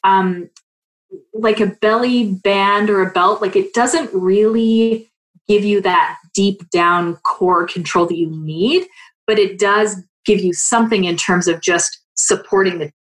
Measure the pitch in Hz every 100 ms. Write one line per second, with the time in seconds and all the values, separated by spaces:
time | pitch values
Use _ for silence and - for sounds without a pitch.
0 | 190 190 185 175 175 _ _ _ _ _
1 | _ 190 _ 220 220 214 202 - 214 220
2 | 247 247 214 185 202 196 196 202 214 202
3 | 180 180 180 - 196 202 196 240 247 330
4 | 269 190 185 202 214 226 226 226 226 226
5 | - _ _ _ - 208 208 202 190 175
6 | - - _ - 196 196 - 175 170 175
7 | 170 165 - - 180 170 170 185 156 180
8 | 170 170 160 156 156 156 214 349 359 -
9 | - _ - 214 190 190 202 208 214 196
10 | - _ - 208 185 170 - 233 226 214
11 | 180 170 - 180 175 170 185 170 - -
12 | _ - - 185 - 196 190 175 151 _